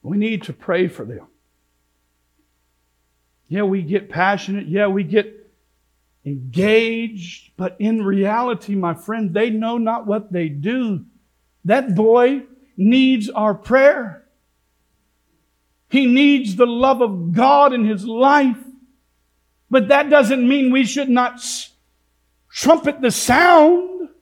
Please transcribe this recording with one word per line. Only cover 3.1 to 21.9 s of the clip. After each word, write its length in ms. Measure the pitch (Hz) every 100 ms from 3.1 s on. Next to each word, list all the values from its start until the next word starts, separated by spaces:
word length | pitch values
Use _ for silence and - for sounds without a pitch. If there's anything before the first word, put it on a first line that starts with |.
| _ _ _ _
Yeah, 180 | 170
we 180 | 202 196
get 260 | 160 196 -
passionate. 580 | 156 185 202 - 202 170
Yeah, 200 | 185 208
we 180 | 190
get 480 | 175 208 208 - _ _ _ _ _ _ _ _
engaged. 1300 | 139 139 127 120 196 220 226 226 226 214 175 - _ -
But 180 | 185 180
in 240 | 208 226
reality, 720 | 196 196 196 220 247 226 -
my 200 | 196 175
friend, 400 | 160 - 226 208
they 160 | 165 233
know 260 | 220 226 240
not 300 | 226 226 214
what 260 | 214 214
they 160 | 175 165
do. 560 | 143 156 254 233 185 - _ _ _ _ _ 170
That 280 | 233 269
boy 500 | 180 220 233 247 277 262 _ _
needs 540 | - 196 254 262 262 214
our 240 | 226 214
prayer. 720 | 202 - 254 277 302 226 160 _ _ _ _ _ _ _ _ _ _ _ _ _ _ _ _ _
He 160 | 262 262
needs 500 | 247 285 285 240 185
the 100 | 247
love 360 | 233 262 262
of 300 | 233 190 170
God 420 | 175 254 285 285
in 100 | 254
his 220 | 214 208 214
life. 500 | 226 269 285 269 233 - - _ _ _ _ _ _ _ _ _
But 200 | 262 202
that 200 | 277 294
doesn't 400 | 294 220 262 247
mean 240 | 277 262
we 140 | 262 247
should 240 | 277 269
not 240 | 247 247
s-, 380 | - - - - _ _